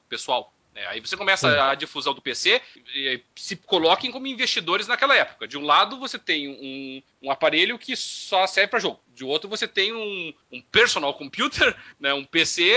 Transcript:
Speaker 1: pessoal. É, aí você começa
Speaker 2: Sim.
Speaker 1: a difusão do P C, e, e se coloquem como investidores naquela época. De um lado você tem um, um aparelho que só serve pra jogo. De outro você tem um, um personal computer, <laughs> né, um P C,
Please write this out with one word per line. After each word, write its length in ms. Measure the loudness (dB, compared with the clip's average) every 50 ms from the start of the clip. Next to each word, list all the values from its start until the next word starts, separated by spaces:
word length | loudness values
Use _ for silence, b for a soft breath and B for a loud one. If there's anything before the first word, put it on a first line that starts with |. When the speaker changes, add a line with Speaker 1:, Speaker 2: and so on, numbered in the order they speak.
| _ _
Speaker 1:
pessoal. 460 | -12 -10 -4 -2 -2 -2 -2 -6 _ _ _ _ _
É, 120 | -12 -10 -8
aí 120 | -8 -8
você 160 | -8 -8 -8
começa 320 | -2 0 2 2 4 4 4
Speaker 2:
Sim. 80 | 4
Speaker 1:
a 160 | 6 4 4 2
difusão 360 | 0 -4 -8 -8 -4 -2 -2
do 80 | -4 -2
P 140 | -6 -8 -6
C, 260 | -2 2 2 2 2 B B B -20 _ -10
e, 220 | -8 -4 -2 -2 -2
e 80 | -4 -6 _ _
se 180 | -16 -12 -12 -12
coloquem 560 | -12 _ 0 0 4 4 4 4 4 2 -4
como 160 | -8 -8 -8
investidores 600 | -8 -4 -2 -2 -2 -2 -2 0 0 0 0 0 -2
naquela 260 | 0 2 4 4 6
época. 320 | 4 4 2 -2 _ -12
De 100 | -10 -10
um 80 | -6 2
lado 360 | 4 4 4 4 2 -2 -8
você 180 | -10 -10 -10 -8
tem 300 | -4 -4 -4 -2 -4 -8
um, 800 | -10 -12 -12 -12 -12 -12 -12 -12 -14 -16 -18 _ _ _ -6 -4
um 20 |
aparelho 480 | -2 2 2 2 4 4 2 2 0 -6
que 160 | -8 -8 -8
só 500 | -8 -8 -10 -10 -12 -8 -2 0 0 2 2
serve 180 | 2 2 2
pra 140 | 2 0 0
jogo. 180 | -2 -2 -4 -6 _ _ _
De 80 | -12
outro 260 | -6 -4 -4 -4 -4 -6
você 200 | -6 -6 -6 -2
tem 240 | 0 0 0 0
um, 400 | -2 -6 -8 -8 -8 -8 -10 -10 -14 _ _ _
um 80 | -20 -20 -18 _
personal 420 | 4 4 4 4 4 0 -2 -2 -4
computer, 640 | -4 -10 -12 -4 -4 -4 -2 2 2 2 2 2 B B
<laughs> 80 | B B _
né, 120 | -2 -2
um 120 | -2 -2 -4
P 200 | -2 0 0 2
C, 240 | 2 0 2 4 4 6